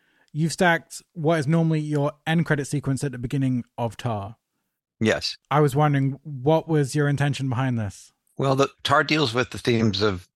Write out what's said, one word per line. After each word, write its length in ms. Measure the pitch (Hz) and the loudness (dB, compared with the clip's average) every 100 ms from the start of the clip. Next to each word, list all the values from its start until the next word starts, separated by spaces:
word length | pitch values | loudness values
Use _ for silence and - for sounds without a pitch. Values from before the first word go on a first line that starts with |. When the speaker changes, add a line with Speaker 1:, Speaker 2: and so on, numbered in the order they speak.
| _ _ _ | _ _ _
Speaker 1:
you've 180 | 151 160 | -4 -4
stacked 500 | - 180 165 - - - | 2 2 2 -2 -18 -16
what 260 | 175 151 170 | -4 0 2
is 80 | 135 | 2
normally 320 | 165 160 156 | 2 2 0
your 340 | 151 147 143 - - | 0 -2 -2 -4 -2
end 180 | 165 160 | 0 2
credit 200 | 147 139 | 0 0
sequence 380 | 147 139 131 | -4 -2 -2
at 80 | 143 | -4
the 60 | 123 | -6
beginning 460 | 117 143 131 127 - - | -4 -2 0 -2 -4 -6
of 180 | 117 - | -6 -4
Tar. 400 | 123 104 101 113 _ _ _ _ _ _ | -6 -6 -8 -14 _ _ _ _ _ _
Speaker 2:
Yes. 380 | 110 85 - - _ | 0 0 -4 -12 _
Speaker 1:
I 120 | 143 | 2
was 140 | 147 131 | 2 2
wondering, 440 | 151 139 135 139 | 2 2 -2 -4
what 440 | 156 139 131 160 165 | -12 -4 0 0 2
was 280 | 156 135 151 | 0 0 0
your 120 | 147 | 0
intention 400 | 139 143 131 135 | 0 0 -2 -4
behind 320 | 123 131 120 | -2 -2 -2
this? 320 | 104 - - _ _ - | -4 -8 -20 _ _ -4
Speaker 2:
Well, 180 | 135 135 | 0 2
the 140 | 135 - | 2 0
Tar 200 | - 143 | 0 2
deals 300 | 143 151 139 | 2 2 2
with 180 | 117 120 | 0 -2
the 80 | 107 | -2
themes 420 | - 117 110 98 | 0 2 2 2
of 260 | 107 90 - | 0 -2 -8